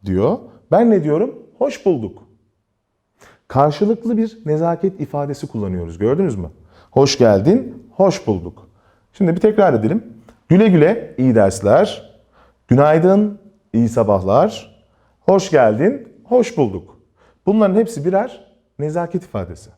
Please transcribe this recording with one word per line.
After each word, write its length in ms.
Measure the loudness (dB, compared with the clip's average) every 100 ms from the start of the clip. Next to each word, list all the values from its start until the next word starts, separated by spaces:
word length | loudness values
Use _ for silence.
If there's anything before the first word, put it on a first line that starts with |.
| -4
diyor. 320 | -2 0 -2 -10 -20 _
Ben 180 | 2 4
ne 140 | 2
diyorum? 320 | 0 -2 -2 -6 -20 _
"Hoş 280 | -6 -4 -2
bulduk." 380 | -2 -4 -12 _ _ _ _ _ _ _ _ _ _ _ _ _
Karşılıklı 680 | 0 0 0 -2 -2 -2 -4
bir 200 | -4 -6 -6
nezaket 560 | -4 -2 -2 -4 -6
ifadesi 460 | -8 -6 -8 -8 -10
kullanıyoruz. 500 | -8 -6 -6 -8 -4
Gördünüz 380 | -2 0 -2 -6
mü? 140 | -10 -14 _ _ _
"Hoş 260 | 2 2 4
geldin, 680 | 4 4 2 0 -2 -16 -20
hoş 360 | -2 0 0 -4
bulduk." 400 | -6 -6 -18 _ _ _ _ _
Şimdi 220 | _ -2 0
bir 60 |
tekrar 320 | 0 2 2
edelim. 300 | 2 -2 -4 -8 -20 _ _ _
"Güle 180 | 4 4
güle, 480 | 4 4 0 -6 -4
iyi 180 | 0 2
dersler." 840 | 2 0 2 2 2 -4 -18 _ _ _ _ _ _
"Günaydın, 720 | 2 4 4 4 2 0 -6 -20 _ _
iyi 160 | -2 -2
sabahlar." 920 | 0 0 0 2 2 0 -2 -18 _ _ _ _ _
"Hoş 300 | 0 0 2
geldin, 640 | 2 2 2 -2 -4 -12 _
hoş 340 | _ -2 -2 -2
bulduk." 400 | -4 -4 -14 _ _ _ _ _ -4
Bunların 300 | 0 2 0
hepsi 300 | -2 -4 -4
birer 420 | -2 -4 -12 _ _ _ _
nezaket 440 | -8 -6 -6 -8
ifadesi. 460 | -8 -10 -10 -14 -20